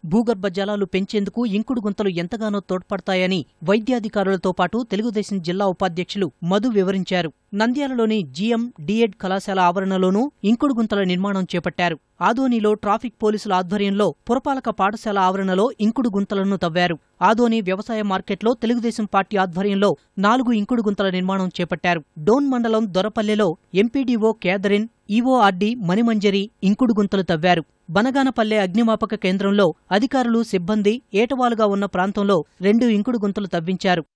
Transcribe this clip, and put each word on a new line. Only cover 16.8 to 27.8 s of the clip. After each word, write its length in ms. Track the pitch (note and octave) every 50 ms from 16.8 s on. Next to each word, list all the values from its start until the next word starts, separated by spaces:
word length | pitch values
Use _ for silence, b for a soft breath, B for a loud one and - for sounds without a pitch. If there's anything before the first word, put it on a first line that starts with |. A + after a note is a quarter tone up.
| F3 F3 E3+ D3 _ _ _ _
ఆదోని 380 | F3+ F#3+ A3+ A3 A#3+ A#3 A3+ A3+ G3+
వ్యవసాయ 340 | F3 F#3 F#3+ G#3+ - A3+ A3
మార్కెట్లో 500 | G#3+ G3+ F#3+ F#3 - - G3+ F#3 G#3+ A3 A#3+
తెలుగుదేశం 520 | - - A3+ A#3+ A#3+ A3 A#3 A3 - G#3+ G3 -
పార్టీ 220 | G3 F#3+ _ G#3+ F#3+ F#3+
ఆధ్వర్యంలో 460 | F#3+ E3 F3+ G3 G#3 G3 G3 G3+ G3+ D#3 b b b _ -
నాలుగు 320 | F#3+ G#3 A#3 C4 B3+ A#3
ఇంకుడు 300 | A#3+ G#3+ G3+ - B3+ A#3
గుంతల 280 | G#3+ G#3 G3+ - G3+ F#3+
నిర్మాణం 400 | F3+ F#3 F3+ F#3 F#3+ F#3+ F#3+ F3+ -
చేపట్టారు. 440 | - F3 D#3+ F#3 D#3+ - F3+ F3 E3+ D3 _ _ -
డోన్ 280 | D3+ F#3+ A3 C#4 C#4+ C#4 C4
మండలం 300 | A#3+ A#3 A#3 A3 A3 A3+ G#3 E3
దొరపల్లెలో 520 | F3+ F#3 G#3+ - A#3+ G#3+ G#3 G#3+ G#3 G#3+ F3+ D#3+ _ _ _ -
ఎంపీడీఓ 560 | F3+ G#3+ A#3+ - C#4 C4+ A3+ B3 A3 G#3 A3 A3 _ -
కేథరిన్, 440 | C4 G3 G3+ F#3+ G3+ G3+ G#3 G#3+ A#3 _ _ _ -
ఈఓఆర్డీ 600 | G3+ A3+ A#3 C4 C4 B3+ G#3+ G3 G3 F3+ G#3 G#3+ A#3+ B3 G3+ E3+
మణిమంజరి 540 | F3+ G#3+ A#3 A#3 A3+ G#3 F#3+ G#3 G3 G3+ G3 G#3+ _ _ -
ఇంకుడు 300 | F#3+ G#3 - C4 A3+ A3+ G3
గుంతలు 260 | G#3 F#3+ - F#3+ F#3 -
తవ్వారు. 320 | F3 D#3+ D#3 F3+ F3+ E3+ D3 _ _ _